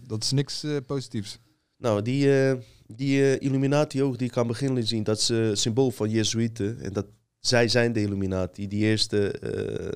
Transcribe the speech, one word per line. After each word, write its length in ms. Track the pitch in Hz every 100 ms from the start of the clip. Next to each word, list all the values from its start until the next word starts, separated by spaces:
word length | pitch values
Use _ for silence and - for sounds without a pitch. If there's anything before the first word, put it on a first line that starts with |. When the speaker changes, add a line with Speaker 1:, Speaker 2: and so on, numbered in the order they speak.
| 123
Speaker 1:
dat 160 | 110
is 80 | -
niks, 320 | 135 139 -
eh, 120 | 151 147 135
positiefs. 540 | 139 127 113 101 - _ _ _ _
Speaker 2:
Nou, 240 | 120 104
die, 400 | 110 135 139 139 135
eh, 80 | 127 113 _ -
die, 340 | 110 139 139 139 131
eh, 60 | 139
Illuminati 560 | 135 139 143 151 135
ook, 140 | 139 117
die 120 | 123
kan 180 | - 117
beginnen 400 | 117 135 127 110
zien 160 | 113
dat 180 | 107 107
ze 300 | - 117 113
symbool 380 | 104 123 113 135
van 180 | 120 110
Jezuïeten 720 | 110 107 113 117 113 101 120
en 120 | -
dat 120 | 101 - - _ _
zij 280 | - 120 117
zijn 260 | 120 117
de 80 | 110
Illuminati, 680 | 104 98 95 92 90 - 101
die 140 | 104
eerste, 480 | 107 107 - 104 101
eh, 600 | - - 50 - - -